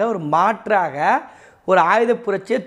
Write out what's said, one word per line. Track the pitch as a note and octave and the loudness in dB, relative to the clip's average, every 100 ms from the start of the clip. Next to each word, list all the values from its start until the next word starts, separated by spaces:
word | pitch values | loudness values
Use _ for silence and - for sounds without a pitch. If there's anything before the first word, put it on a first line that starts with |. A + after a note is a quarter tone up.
| A3+ | -2
ஒரு | G3 | -2
மாற்றாக | D3 D#3+ G3 G#3+ G#3 G3+ D#3+ C#3 F3 C4+ - - - _ - | -2 0 0 -2 -2 0 0 -2 0 0 -4 -18 -20 _ 0
ஒரு | F#3 | 2
ஆயுத | E3 G#3+ A#3+ A#3 | 4 2 2 -2
புரட்சியை | - G3 - B3 | -2 -6 -4 -4